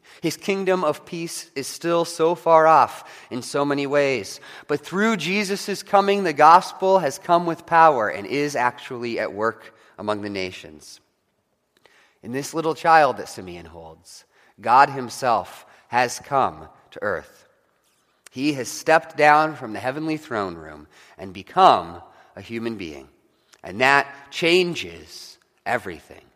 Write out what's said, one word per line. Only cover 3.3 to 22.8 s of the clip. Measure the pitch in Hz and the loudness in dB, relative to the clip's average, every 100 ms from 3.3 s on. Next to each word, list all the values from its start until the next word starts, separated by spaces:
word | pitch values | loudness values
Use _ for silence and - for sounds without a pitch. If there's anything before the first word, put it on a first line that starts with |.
| 120 | -12
so | 117 143 143 | -6 -4 -2
many | 143 139 | -2 -2
ways. | 143 139 127 - - - - - | 0 0 -2 -6 -14 -18 -20 -8
But | 147 | -6
through | - 180 220 214 | -4 -2 0 0
Jesus' | 156 202 190 196 - 190 | -2 -4 -4 -6 -6 -10
coming, | - 196 196 202 | 0 2 2 0
the | 185 | -2
gospel | 143 151 175 185 - 190 190 | 6 8 8 6 -4 2 2
has | 156 - | 2 -6
come | - 170 175 | 0 0 0
with | 160 - | -6 0
power | 165 160 135 104 | 6 6 6 -2
and | 78 101 | -4 -6
is | 131 147 139 | -4 -4 -2
actually | 123 120 - 123 120 113 | -4 -4 -14 -10 -8 -6
at | 98 | -6
work | 98 110 110 - _ _ - | -4 -4 -4 -16 _ _ -12
among | 104 107 | -6 -6
the | 104 | -6
nations. | 98 92 92 78 76 - - _ _ _ _ _ _ _ _ _ _ _ _ | -8 -8 -10 -20 -20 -20 -20 _ _ _ _ _ _ _ _ _ _ _ _
In | - | -10
this | 127 143 | -8 -6
little | 156 160 | -6 -4
child | 151 170 160 139 104 | -2 4 6 6 0
that | 92 | -10
Simeon | - 92 87 82 | -14 -16 -16 -18
holds, | 82 80 82 _ - _ _ _ _ | -20 -20 -20 _ -20 _ _ _ _
God | 117 127 143 | 2 6 6
himself | 135 120 - 127 110 90 - - _ _ | 2 -10 -6 -2 -2 -4 -14 -20 _ _
has | 120 123 - | -2 -2 -4
come | - 139 104 80 82 _ _ | -4 -2 -2 -4 -18 _ _
to | - | -8
earth. | 104 85 73 _ _ _ _ _ _ _ _ _ _ | -6 -6 -8 _ _ _ _ _ _ _ _ _ _
He | 127 143 | -6 -4
has | 139 113 | -4 -8
stepped | - - 160 - - | -8 2 2 2 2
down | 147 151 156 147 | 6 6 2 -4
from | 127 | -10
the | 104 | -8
heavenly | 123 139 156 156 | -6 -6 -6 -8
throne | - 113 98 85 | -6 -6 -6 -8
room | 78 76 76 _ - - | -16 -18 -20 _ -20 -18
and | 98 | -16
become | 92 - 175 185 110 85 87 - _ _ - | -16 -6 4 6 4 0 -14 -20 _ _ -20
a | |
human | 98 113 113 | -12 -8 -8
being. | 110 | -10